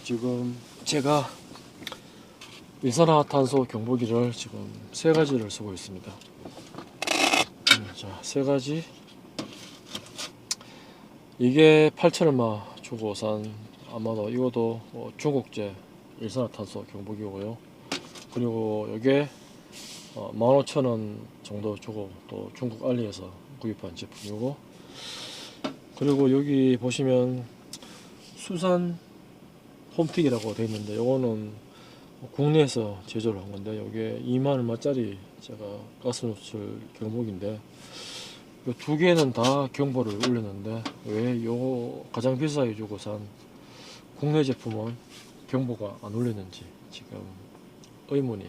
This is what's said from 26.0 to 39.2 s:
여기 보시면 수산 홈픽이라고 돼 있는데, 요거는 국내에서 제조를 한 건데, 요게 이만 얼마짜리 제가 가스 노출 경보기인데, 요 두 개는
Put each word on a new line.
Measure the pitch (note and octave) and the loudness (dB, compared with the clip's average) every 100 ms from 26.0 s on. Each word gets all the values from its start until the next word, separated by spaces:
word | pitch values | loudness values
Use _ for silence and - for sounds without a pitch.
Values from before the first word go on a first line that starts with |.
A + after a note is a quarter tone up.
| C#3 C#3 C3+ | 2 6 6
여기 | C3+ C#3+ C#3 C3 B2 | 6 4 4 4 4
보시면 | B2 B2 C3+ B2+ B2 B2+ A#2+ - - - - - - - - - | 2 0 2 4 4 -2 -8 -16 -18 -18 -18 -20 -20 -20 -20 -18
수산 | - F#3 F#3 F3+ F3 E3+ - - - - - - - - - - | -8 -2 2 2 2 -4 -12 -20 -20 -20 -20 -20 -20 -20 -12 -2
홈픽이라고 | D#3+ - D3+ A#2+ A2 | 0 4 2 2 -4
돼 | G#2 A2+ | -2 -2
있는데, | G#2+ G#2 G#2+ | -2 -4 -2
요거는 | A#2+ C3+ B2+ A2 G#2+ G#2+ - - - - - - B2 | 2 2 2 -2 -6 -12 -20 -20 -20 -20 -20 -20 -14
국내에서 | - D3 D#3 C#3 A#2+ G#2+ G2 F#2 | 0 4 6 6 2 -2 -6 -6
제조를 | A#2 A2 G2 | -2 0 -2
한 | G2 | -6
건데, | G2 G2 A2 | -10 -8 -8
요게 | G#2 A2 A2 A2 | -8 -6 -4 -4
이만 | B2 B2+ C#3 | 0 2 2
얼마짜리 | C3+ A#2+ A#2 C#3+ C3+ G#2+ G2 - - | 2 0 -2 0 0 -2 -6 -16 -20
제가 | - G#2+ G#2 G#2 A2 - | -16 -14 -12 -12 -16 -8
가스 | B2+ A#2 A#2+ | -6 -4 -4
노출 | G#2 - A2 G2+ G#2+ A2 - | -6 -10 -8 -8 -10 -14 -8
경보기인데, | A2 A2+ A2+ F#2 G2+ G#2+ - - - - - - - - - - - | -6 -4 -4 -4 -6 -6 -12 -20 -18 -16 -14 -14 -16 -18 -20 -10 -8
요 | A#2 | -6
두 | - D3+ | -2 4
개는 | F3+ E3+ | 6 6